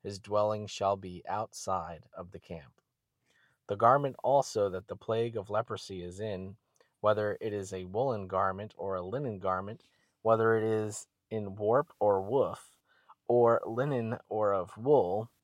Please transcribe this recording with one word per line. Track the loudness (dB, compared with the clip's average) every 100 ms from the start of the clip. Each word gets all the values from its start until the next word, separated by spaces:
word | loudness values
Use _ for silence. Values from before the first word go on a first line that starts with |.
His | -10 -12
dwelling | -2 2 2 0 -6
shall | -2 0 0
be | -4 -12 -6
outside | -6 -6 -8 -4 -4 -4 -14 -16
of | -16 -16
the | -16
camp. | -14 -14 -14 _ _ _ _ _ _ _ _ _ -8
The | 4
garment | 6 6 2 -2
also | 2 2 2 0 0
that | 0 -8
the | -12
plague | -4 -2 -2 -4
of | -4
leprosy | -4 -4 -8 -8 -10
is | -10 -8
in, | -6 -6 -10 -16 _ _ _ _
whether | 2 2 0 -2
it | -4
is | -6 -6
a | -8
woolen | -6 -2 0 -2 -2
garment | 0 0 -2 -10 -8
or | -6
a | -4
linen | -4 -6 -6 -4
garment, | -2 -2 -4 -12 _ _ _ _
whether | 4 6 6 4
it |
is | 2 0 0 -6 -16 _ _
in | -6 -6 -2
warp | 2 2 0 _
or | 2 4
woof, | 2 0 0 -2 -16 _ _ _ _ -18 2
or | 4 6 4 0
linen | -4 -2 -2 -2 -6 -6
or | 0 2
of | 0 -2 -6
wool | 2 4 4 -2 -6 _